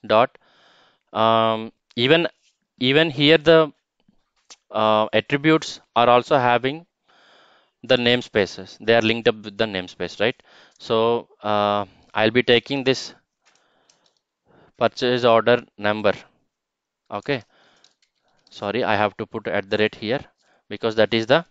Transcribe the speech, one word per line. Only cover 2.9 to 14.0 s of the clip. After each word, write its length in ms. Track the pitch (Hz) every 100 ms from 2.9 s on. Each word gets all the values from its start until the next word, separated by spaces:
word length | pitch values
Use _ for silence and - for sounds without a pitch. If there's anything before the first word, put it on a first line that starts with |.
| 139 165
here 260 | 131 147 160
the, 340 | 151 160 156 - _ _ _ _ _ _ _ - _
uh, 360 | 107 110 107 107
attributes 680 | 110 - 143 151 160 - - _ -
are 140 | 120
also 280 | 123 117 147
having 480 | 123 120 131 156 175 _ _ _ _ _ _ _ _ _
the 140 | 113 127
namespaces. 800 | 120 123 120 - 95 - 92 -
They 140 | 107 117
are 60 |
linked 260 | 110 117 113
up 80 | 110 107
with 140 | 101
the 60 | 113
namespace, 540 | 95 90 - 87 -
right? 220 | 107 - _ - _ _
So, 480 | - 117 113 117 - _
uh, 420 | 104 104 104 104 98 _ _ -
I'll 160 | 110
be 100 | 120
taking 420 | 123 120 - 139
this 300 | 131 127 - - _ _ _ _ _ _ _ _